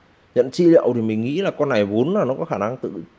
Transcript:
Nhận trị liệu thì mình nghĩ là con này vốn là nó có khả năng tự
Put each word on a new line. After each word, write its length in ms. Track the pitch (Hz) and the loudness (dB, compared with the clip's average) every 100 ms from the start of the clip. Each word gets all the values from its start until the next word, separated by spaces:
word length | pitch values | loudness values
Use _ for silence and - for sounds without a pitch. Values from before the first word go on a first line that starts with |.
| _ _ _ | _ _ _
Nhận 160 | 127 123 | 0 0
trị 140 | 147 | 4
liệu 280 | 175 165 - | 4 6 2
thì 60 | 120 | 0
mình 240 | 110 110 | -2 -2
nghĩ 160 | 117 160 | -2 -2
là 100 | 190 | -4
con 180 | - 143 | -2 0
này 160 | 113 | 0
vốn 300 | 101 107 143 | 2 0 0
là 100 | 202 | 0
nó 100 | 131 | -2
có 100 | 139 | -4
khả 140 | 165 113 | -4 -4
năng 180 | 104 127 | -4 -4
tự 160 | 95 85 - | -8 -10 -14